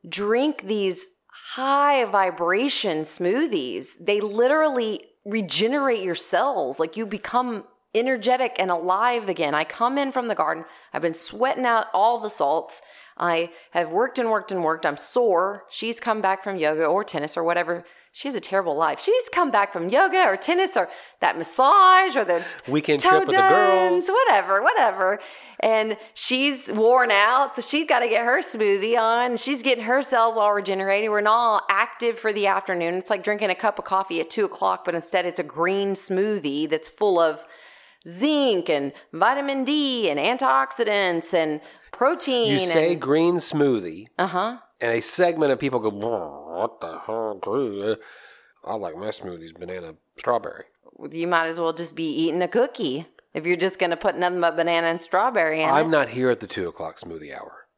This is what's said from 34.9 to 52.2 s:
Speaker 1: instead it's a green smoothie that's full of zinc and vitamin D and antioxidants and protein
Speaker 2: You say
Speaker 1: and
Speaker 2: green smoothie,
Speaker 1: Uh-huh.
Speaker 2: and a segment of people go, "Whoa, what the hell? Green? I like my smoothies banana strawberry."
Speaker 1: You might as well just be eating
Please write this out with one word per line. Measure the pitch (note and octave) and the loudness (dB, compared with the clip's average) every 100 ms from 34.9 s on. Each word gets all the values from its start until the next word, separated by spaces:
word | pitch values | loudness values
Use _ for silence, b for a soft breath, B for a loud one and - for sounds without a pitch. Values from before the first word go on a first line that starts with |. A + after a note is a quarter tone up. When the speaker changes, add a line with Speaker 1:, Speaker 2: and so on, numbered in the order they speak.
Speaker 1:
instead | E3+ E3 F#3 F3 | -6 -2 -2 -2
it's | F3 | -4
a | |
green | D3+ C#3 F3 G3 G3 | -8 -2 0 0 -2
smoothie | F#3+ - F#3 G#3 G#3 D3 C#3+ D#3 | -4 -2 -2 0 -2 -4 -4 -2
that's | D#3 - | -4 -4
full | - G#3 F3+ | -2 2 4
of | D#3+ D3+ - B B B B B E3+ | 4 0 -12 B B B B B -18
zinc | F3 C#4+ D4+ C4+ F#3+ F3 | -2 0 2 2 0 0
and | D3 C#3 B B | -2 -2 B B
vitamin | D#3+ G3+ C#4 C#4 C4+ | 0 2 2 -2 -4
D | C4 D4+ C#4+ B3 G3 | -2 0 0 0 0
and | C#3+ | 0
antioxidants | E3+ B3 C4 C4+ C4+ - A#3 G3+ F#3+ E3+ E3 | -2 0 2 2 0 -2 0 2 0 0 -2
and | F3 D#3 D3+ B B B | -2 0 -4 B B B
protein | - C4 - - B3 A3 G3 | 0 0 0 -2 0 0 0
Speaker 2:
You | F3+ | 0
say | E3 D#3+ | 0 0
Speaker 1:
and | E3+ | 0
Speaker 2:
green | C3+ D3+ E3+ F3 | 2 2 4 0
smoothie, | - D3+ C#3+ A2+ E2+ E2 A2 - | -2 0 2 0 -4 -12 -12 -4
Speaker 1:
Uh-huh. | F3+ F3+ G#3+ B3 _ _ | -4 -2 -6 -8 _ _
Speaker 2:
and | A#2 | -2
a | A#2 | -2
segment | - - F3+ D#3+ D3 | -2 0 0 2 0
of | C3 | 0
people | C#3 B2+ | -2 -2
go, | A2 | -2
"Whoa, | G2+ A2 G#2 D#2+ C#2+ D#2+ E2 | -4 -4 -4 -6 -14 -10 -4
what | A2+ - | -4 -6
the | E2+ D#2+ | -12 -12
hell? | - A2+ A2 G2 | -8 -6 -6 -8
Green? | F2 A#2+ B2+ G2+ G#2 G#2+ B B B B B B | -6 -4 -4 -4 -4 -6 B B B B B B
I | - G#2+ | -10 -8
like | F#2 D#2+ | -8 -8
my | G#2+ | -10
smoothies | - F#2+ F2 E2 E2 | -10 -12 -14 -16 -16
banana | F2 F#2 E2 D#2+ _ - | -12 -12 -14 -20 _ -8
strawberry." | A#2+ A#2+ - - - _ - - D3 | -2 -2 -4 -14 -20 _ -20 -18 -14
Speaker 1:
You | D#3+ E3+ | -8 -2
might | E3+ E3 | 0 -2
as | E3 | -2
well | E3 | -4
just | D#3+ E3 | -4 -10
be | D#3 D#3+ | -6 -6
eating | C3+ | -2